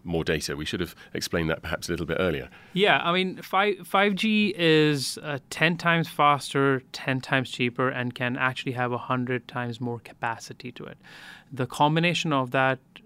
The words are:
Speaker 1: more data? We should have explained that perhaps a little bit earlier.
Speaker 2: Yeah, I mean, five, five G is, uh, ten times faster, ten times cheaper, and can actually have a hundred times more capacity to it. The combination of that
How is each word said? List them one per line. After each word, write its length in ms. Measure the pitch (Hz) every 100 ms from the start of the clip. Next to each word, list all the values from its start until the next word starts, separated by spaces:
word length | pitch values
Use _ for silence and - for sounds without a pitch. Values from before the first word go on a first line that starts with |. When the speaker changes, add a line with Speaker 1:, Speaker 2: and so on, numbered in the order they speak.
Speaker 1:
more 200 | 85 82
data? 320 | 78 78 - 71
We 100 | 76
should 160 | 98
have 120 | 82 - - -
explained 340 | - 90 80
that 140 | 80
perhaps 260 | 80 82 -
a 20 |
little 140 | 82 80
bit 120 | 78
earlier. 280 | 92 71 62 - -
Speaker 2:
Yeah, 260 | 180 202 139
I 80 | 170
mean, 260 | 180 185 165
five, 500 | - 190 208 196 175
five 260 | 196 202
G 400 | 190 220 214 208 -
is, 640 | 165 156 151 147 127 -
uh, 160 | 156 139 -
ten 280 | - 160 170
times 300 | 170 165 165
faster, 760 | - 147 143 - 139 139 131 -
ten 280 | - - 131
times 300 | - 135 123
cheaper, 400 | - 123 120 127
and 240 | 127 123
can 240 | - 123 131
actually 360 | 131 127 139
have 180 | 123 123
a 80 | 123
hundred 480 | - 127 123 123 -
times 340 | 123 120 113
more 160 | 123 117
capacity 720 | - - 117 113 - - 123
to 100 | -
it. 140 | - - - - - - -
The 140 | - 123
combination 680 | - 147 160 175 165 165
of 180 | 139 127
that 260 | 135 131 131 _ -